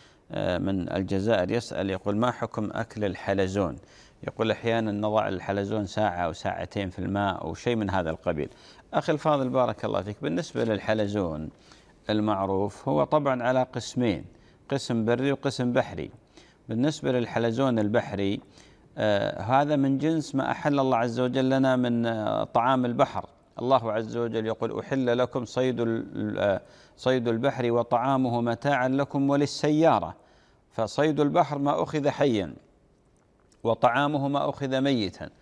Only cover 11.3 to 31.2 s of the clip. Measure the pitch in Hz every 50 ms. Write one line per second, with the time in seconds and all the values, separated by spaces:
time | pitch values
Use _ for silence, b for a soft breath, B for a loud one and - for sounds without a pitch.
11.3 | 78 76 78 78 - B B B B B B B B B - - 107 107 107 107
12.3 | 101 95 98 95 98 95 101 98 - - - 135 147 147 139 - 151 156 143 139
13.3 | 127 123 120 123 131 131 123 - - 120 - - - 123 123 110 87 - - -
14.3 | b b b b b b b - 139 135 - - 120 113 107 117 120 120 135 139
15.3 | 139 - - 139 - - 123 123 120 131 - - - - 62 - - - _ B
16.3 | B B B B B B B - 110 117 135 156 151 - 143 135 127 123 113 -
17.3 | - 113 117 117 113 127 135 131 117 110 104 104 110 113 - - 101 98 98 98
18.3 | 107 - - B B B B B B B B B - - 110 104 101 101 107 -
19.3 | - - 95 104 131 139 147 147 151 139 135 135 139 135 143 160 165 156 147 -
20.3 | - 135 131 131 - - - 151 143 143 135 131 127 113 120 120 117 123 127 123
21.3 | 123 135 131 131 135 135 135 131 127 123 123 120 120 117 117 117 113 110 107 110
22.3 | 107 107 110 - - 120 117 131 135 127 127 120 120 127 - - - 95 - -
23.3 | - _ _ _ - - 117 127 135 120 113 113 104 113 113 110 113 117 117 117
24.3 | 117 113 110 110 110 - 123 113 107 104 101 - 139 135 127 120 120 123 123 -
25.3 | - 131 123 - - 127 127 131 120 120 117 113 113 113 - - - 107 104 107
26.3 | 104 92 98 101 95 - - B B B B B B - - 127 131 127 117 120
27.3 | 113 113 131 139 131 131 123 117 117 120 117 - 123 117 123 139 139 131 131 123
28.3 | 120 120 117 120 117 - - 143 143 123 127 131 131 139 139 - - 139 139 139
29.3 | 139 143 143 139 - - - 151 151 151 165 156 123 98 85 82 - - b b
30.3 | b b b b b b b _ - 113 113 104 - 147 147 160 147 151